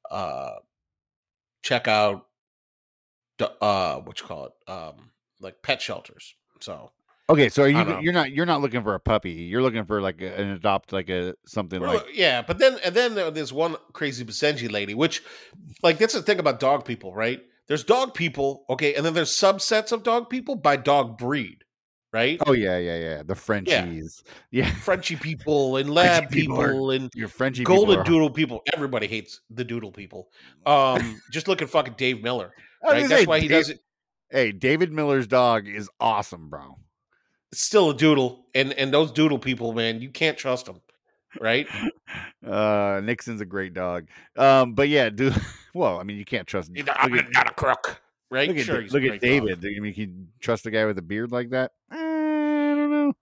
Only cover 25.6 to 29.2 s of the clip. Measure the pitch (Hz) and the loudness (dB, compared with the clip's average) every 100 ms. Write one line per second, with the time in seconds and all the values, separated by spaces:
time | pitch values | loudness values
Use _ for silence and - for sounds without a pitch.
25.6 | 135 131 139 156 180 170 143 135 135 127 | 2 0 2 4 6 4 2 -2 0 0
26.6 | 127 135 135 131 127 117 110 - 131 123 | 0 0 0 -2 -4 -10 -12 -2 -2 0
27.6 | 123 190 208 180 - 165 151 131 143 113 | 4 6 6 4 6 4 4 0 -4 -2
28.6 | - 156 139 123 104 113 | -4 -4 -2 -4 -4 -6